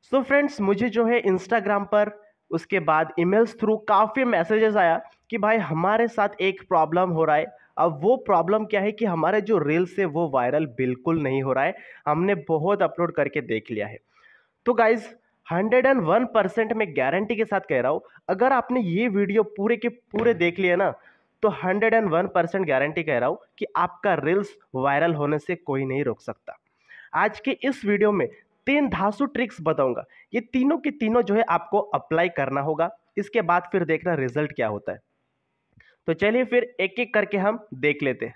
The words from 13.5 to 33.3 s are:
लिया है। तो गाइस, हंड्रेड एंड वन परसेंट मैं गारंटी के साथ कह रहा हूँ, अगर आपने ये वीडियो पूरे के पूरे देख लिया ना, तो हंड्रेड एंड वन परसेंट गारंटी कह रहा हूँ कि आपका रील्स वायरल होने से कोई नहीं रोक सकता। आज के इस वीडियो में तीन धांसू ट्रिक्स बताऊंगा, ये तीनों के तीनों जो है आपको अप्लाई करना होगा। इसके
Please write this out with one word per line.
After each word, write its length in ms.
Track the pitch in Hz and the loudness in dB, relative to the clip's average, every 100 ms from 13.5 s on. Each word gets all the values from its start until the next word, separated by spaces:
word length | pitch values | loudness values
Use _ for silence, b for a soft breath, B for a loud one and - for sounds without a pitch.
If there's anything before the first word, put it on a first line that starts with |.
| 110 - | -6 -4
लिया 160 | 110 104 | -8 -8
है। 120 | 110 _ b b b b _ | -10 _ b b b b _
तो 100 | - | -2
गाइस, 420 | 233 220 233 208 - _ _ - | 2 2 2 -2 -20 _ _ -6
हंड्रेड 360 | 170 214 247 262 | -4 2 2 4
एंड 140 | 269 | 2
वन 240 | 160 202 | 2 0
परसेंट 480 | 247 226 190 233 220 | 2 0 0 -2 -2
मैं 240 | 226 208 139 | -2 -2 0
गारंटी 400 | 127 170 208 226 | 0 0 -2 -4
के 80 | |
साथ 160 | 220 196 | -2 -2
कह 200 | - 135 | -2 0
रहा 120 | 127 | 0
हूँ, 80 | 160 B B - | -2 B B -6
अगर 240 | 190 247 | 0 2
आपने 280 | 269 - 254 | 2 0 -2
ये 280 | 196 170 240 | 0 -2 0
वीडियो 340 | 196 202 208 | 0 0 0
पूरे 340 | 214 - 202 233 | 0 -2 -2 0
के 120 | 240 | -2
पूरे 460 | 240 _ 208 240 | -6 _ 0 0
देख 240 | 190 175 175 | 2 0 0
लिया 180 | 185 175 | 0 2
ना, 180 | 190 - b b b _ | 0 -2 b b b _
तो 60 | 214 | -2
हंड्रेड 460 | 180 180 196 226 | 0 -2 0 2
एंड 160 | 226 208 | 2 2
वन 160 | 160 190 | 0 0
परसेंट 420 | 180 170 196 175 | 0 0 -2 0
गारंटी 340 | 131 143 160 | 0 0 -2
कह 160 | 156 123 | -2 0
रहा 100 | 123 | 0
हूँ 100 | 180 _ - | -4 _ -12
कि 80 | 208 - | -6 -2
आपका 380 | 175 - 202 | -2 -2 0
रील्स 440 | 165 143 190 202 - _ | 0 2 0 -2 -14 _
वायरल 400 | 131 135 143 170 | -4 0 2 2
होने 240 | 156 147 151 | 0 0 -2
से 160 | - | -4
कोई 300 | - - 135 | -8 -4 -4
नहीं 200 | 135 131 | -2 -2
रोक 160 | 139 107 | -2 -4
सकता। 380 | - 107 - - _ B B B B | -10 -14 -14 -20 _ B B B B
आज 260 | 156 208 208 | 0 0 -2
के 100 | - | -6
इस 340 | 262 262 254 | -2 -4 -4
वीडियो 280 | 202 208 208 | -2 2 2
में 160 | 202 123 B B _ - | 2 -2 B B _ 0
तीन 220 | 285 277 | 0 0
धांसू 380 | 175 196 214 285 | 0 -2 -2 -4
ट्रिक्स 300 | 262 233 - | -2 -6 -4
बताऊंगा, 440 | 160 147 135 120 - b b | -2 0 0 0 -8 b b
ये 60 | 190 | -6
तीनों 380 | 220 262 262 320 | -2 0 0 0
के 120 | 302 | -2
तीनों 320 | 285 214 240 | -2 0 2
जो 120 | 196 | 2
है 80 | 208 | 0
आपको 360 | - 165 - 202 | 2 0 0 -2
अप्लाई 500 | 208 143 - 160 180 | 0 -4 0 0 0
करना 320 | 175 135 139 | -2 -4 -2
होगा। 300 | 143 151 170 - _ - | -4 -2 -2 -4 _ -8
इसके 260 | 202 | -4